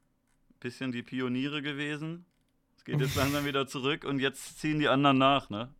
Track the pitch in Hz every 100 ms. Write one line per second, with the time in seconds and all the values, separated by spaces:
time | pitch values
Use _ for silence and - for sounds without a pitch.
0 | _ _ _ _ _ _ 123 - 131 120
1 | 117 127 127 127 139 147 143 139 147 147
2 | 160 170 175 _ _ _ _ _ - 151
3 | 143 143 139 147 143 139 131 143 131 156
4 | 139 139 135 - - - 156 151 139 131
5 | 143 131 135 139 - 104 123 -